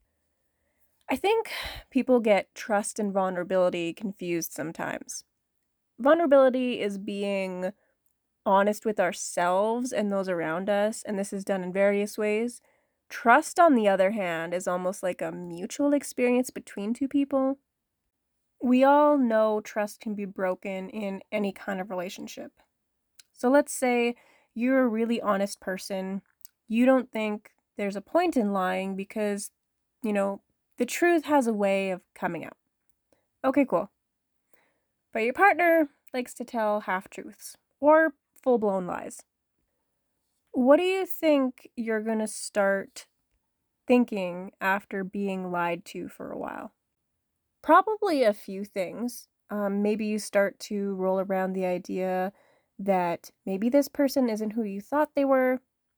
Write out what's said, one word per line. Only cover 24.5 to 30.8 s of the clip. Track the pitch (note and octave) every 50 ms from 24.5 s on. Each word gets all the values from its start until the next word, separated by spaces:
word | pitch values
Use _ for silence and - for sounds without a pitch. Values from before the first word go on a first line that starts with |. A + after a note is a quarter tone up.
| -
you're | A3 A#3+ B3+ C4+ C4
a | C4 A#3+
really | G#3+ A3+ A#3 A3+ A#3 A3
honest | - G3+ G3+ F#3+ G3+ G3+ - -
person. | - G3 F#3 F#3+ - - G3 F#3+ F#3 F#3+ G3 F#3+ - _ _ _ - - _ _ _
You | - A3 A#3 B3+
don't | C4 C4 C4 A#3 -
think | - A3 G#3+ G#3+ G#3 G#3 _ - _ _ _ _ _
there's | - G3+ G3 G3
a | G3
point | - _ - E4 F4+ E4+ - B3+
in | G#3 G3+ G3+
lying | F#3+ F#3 F#3 F#3 F#3 F#3+ G3 F#3+
because, | F#3+ G3 - - A3 G#3 G#3 G3+ G3+ - - _ _ _ _ _ _ _ _ _ _
you | - G#3+ G#3+
know, | G3+ G3 G3 G3 - _ _ _ _ _ _ _
the | -